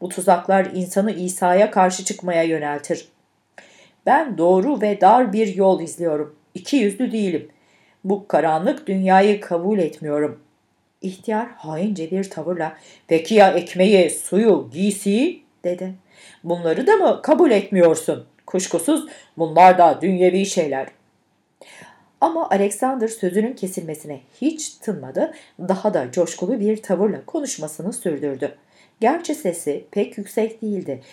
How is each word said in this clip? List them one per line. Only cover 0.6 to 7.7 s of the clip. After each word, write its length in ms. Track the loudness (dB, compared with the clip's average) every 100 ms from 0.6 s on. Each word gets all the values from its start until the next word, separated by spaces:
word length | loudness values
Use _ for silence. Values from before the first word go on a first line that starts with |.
| 0
insanı 380 | -6 -4 -2 -2
İsa'ya 580 | -4 -6 -2 2 4 2
karşı 340 | 4 2 0
çıkmaya 380 | -8 -8 -2 0
yöneltir. 680 | 0 -2 -4 -8 -6 -8 -8 _ _ _ _ -20 -20 _ _ _ 2
Ben 320 | 2 0 0
doğru 420 | 2 4 2 0
ve 200 | -2 4
dar 320 | 6 6 4
bir 220 | 0 -2
yol 260 | 2 2 2
izliyorum. 560 | -4 -6 -4 -4 -6 -14 _
İki 220 | -16 -2 0
yüzlü 360 | 0 -2 -4
değilim. 360 | -2 -2 -4 -8 _ _